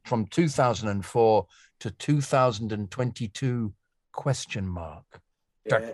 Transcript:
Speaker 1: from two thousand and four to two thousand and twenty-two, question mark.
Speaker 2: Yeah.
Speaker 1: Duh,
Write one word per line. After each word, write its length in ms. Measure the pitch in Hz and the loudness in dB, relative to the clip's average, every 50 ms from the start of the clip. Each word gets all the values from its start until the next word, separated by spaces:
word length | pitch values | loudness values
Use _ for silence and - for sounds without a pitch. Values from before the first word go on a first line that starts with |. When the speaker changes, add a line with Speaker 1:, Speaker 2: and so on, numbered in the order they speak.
| - | -6
Speaker 1:
from 220 | - 127 113 107 - | -4 -2 -2 -2 0
two 220 | - - 170 156 | 0 2 2 2
thousand 400 | 135 - 135 123 113 - 110 107 | 2 2 2 2 2 0 -2 -2
and 140 | 101 101 92 | -2 -4 -4
four 440 | - - 123 113 113 107 104 - - _ _ _ _ _ - | -2 2 4 6 6 6 4 2 0 _ _ _ _ _ -12
to 100 | - 113 | -10 -10
two 320 | - - - - 147 147 | -10 -6 -2 0 0 0
thousand 500 | 139 - - 135 127 127 117 104 117 107 | 2 2 4 4 4 4 2 0 -4 -4
and 200 | 107 107 104 92 | -4 -6 -6 -6
twenty-two, 800 | - - 127 120 110 - 120 104 - - 139 131 123 120 113 107 - _ _ _ _ _ _ _ - | -4 -4 -4 -4 -4 -6 -8 -10 -6 -4 -4 -2 -2 -2 -4 -4 -6 _ _ _ _ _ _ _ -10
question 540 | - - 147 135 - - - - 110 95 92 | -4 -2 -2 -2 -2 -4 -8 -8 -6 -6 -6
mark. 520 | 90 87 85 78 78 - - _ - - _ _ _ _ _ _ _ _ - | -6 -8 -10 -12 -14 -16 -20 _ -20 -20 _ _ _ _ _ _ _ _ -4
Speaker 2:
Yeah. 140 | - - 113 | 0 0 0
Speaker 1:
Duh, 140 | 113 113 | 0 -4